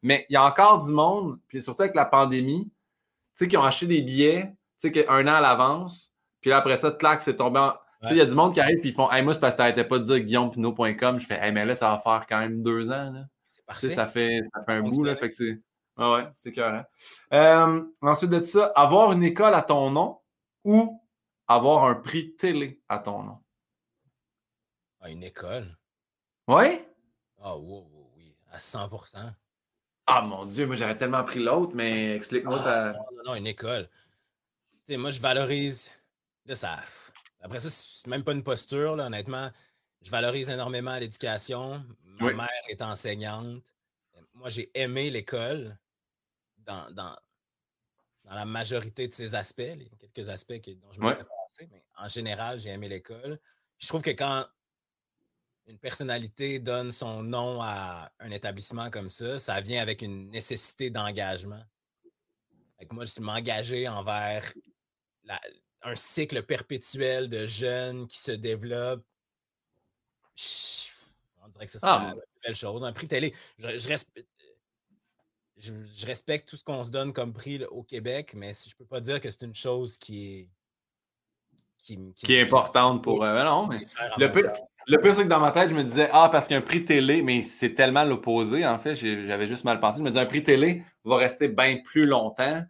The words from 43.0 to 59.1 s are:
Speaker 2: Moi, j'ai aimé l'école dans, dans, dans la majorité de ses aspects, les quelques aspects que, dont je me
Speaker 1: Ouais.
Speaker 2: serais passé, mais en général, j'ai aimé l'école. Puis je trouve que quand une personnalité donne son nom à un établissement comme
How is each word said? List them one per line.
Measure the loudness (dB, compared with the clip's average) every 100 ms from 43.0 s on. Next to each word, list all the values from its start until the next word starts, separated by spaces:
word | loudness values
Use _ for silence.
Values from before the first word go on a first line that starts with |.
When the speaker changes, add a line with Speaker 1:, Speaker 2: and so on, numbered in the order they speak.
| -8 -8 -10 -12 -14 -16 _ _ _ _ _ _ _
Speaker 2:
Moi, | _ -14
j'ai | -12 -10
aimé | -6 -6 -4 -6
l'école | -8 -8 -8 -6 -8 -12 -20 _ _ _ _ _ _ _ _
dans, | -16 -16 -16
dans, | -16 -16 -18 _ _ _ _ _ _ _ _ _ _
dans | _
la | -12
majorité | -10 -10 -6 -8 -8 -12 -12
de |
ses | -10 -10
aspects, | -8 -10 -12
les | -14 -14 -20 _
quelques | _ -16 -14
aspects | -14 -14 -18
que, | -18
dont | -20 _
je | -2
me | -2
Speaker 1:
Ouais. |
Speaker 2:
serais | -2
passé, | -8 -16 -16 -20 -20
mais | _ _ -18
en | -14
général, | -10 -10 -8 -10 -12
j'ai | -14
aimé | -14 -14
l'école. | -14 -16 -18 -16 -18 _ _ _ _
Puis | -8
je |
trouve | -6
que | -6
quand | -6 -4 -4 -8 _ _ _ _ _ _ _ _ _ _ _ _
une | -14
personnalité | -12 -10 -8 -8 -8 -10 -8 -8
donne | -6 -6 -6
son | -10 -10 -10
nom | -8 -6 -6 -8
à | -8 -10 -12 -14 -18 _
un | -16
établissement | -12 -12 -12 -14 -12 -12
comme | -12 -14